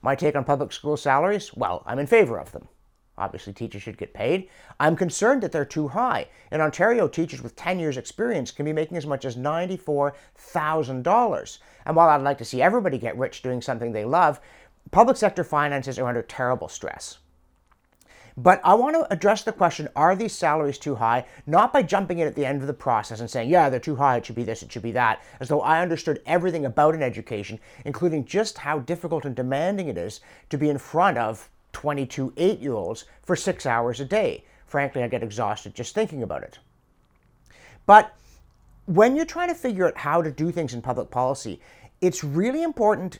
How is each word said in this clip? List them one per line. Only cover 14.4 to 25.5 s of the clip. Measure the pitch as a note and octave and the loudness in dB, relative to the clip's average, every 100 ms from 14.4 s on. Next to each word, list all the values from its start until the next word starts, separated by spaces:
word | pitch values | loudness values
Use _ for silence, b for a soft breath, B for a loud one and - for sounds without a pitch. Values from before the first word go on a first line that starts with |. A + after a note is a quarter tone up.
| b b b _ - | b b b _ -2
public | F#3 A#3 B3 | 6 6 6
sector | G#3 - | 2 0
finances | E3+ D3+ D3 C#3+ C3 B2 | -2 0 0 -2 -4 -4
are | B2 | -2
under | A#2+ | -2
terrible | A#2 - B2 B2+ D#2 | -4 -4 -2 -2 -4
stress. | - - - - - _ _ _ _ _ _ _ _ b b b - | -10 -10 -10 -16 -18 _ _ _ _ _ _ _ _ b b b 2
But | B2+ F#3+ | 4 6
I | - | 6
want | G#3 C4 | 6 6
to | E4 - | 2 0
address | F3 G3+ G#3 | 0 2 2
the | - | -2
question, | G#3+ F3 - D3+ - | 0 0 0 -8 2
are | D#3+ F#3+ | 2 2
these | A3+ | -2
salaries | - E3 D3+ D3 C3+ | -2 0 0 -2 -4
too | - | -6
high? | B2+ A2+ A#2+ B2 B - | -2 2 0 -2 B 0
Not | E3 A#3 | 4 4
by | C#4+ | 2
jumping | F3+ G3 G3 F3 | 2 0 -2 0
in | D#3 | -2
at | - | 0
the | C3+ | -2
end | C#3+ | -2
of | C#3 | -4
the | |
process | C3+ - A2+ G#2 A2 | -4 0 0 -2 -8
and | A#2 | -6
saying, | C3 A#2 | -4 2
"Yeah, | F3 D3 | 4 4
they're | B2+ | 2
too | B2 C#3 | -4 0
high, | C#3 B2 | 2 2
it | |
should | A#2 A2+ | -2 -8
be | |
this, | A#2+ A2+ | -6 -8
it | - | -10
should | A#2+ | -10
be | A2+ | -6
that," | A#2 A#2 A2 B B | 0 2 0 B B
as | |
though | B2 | -2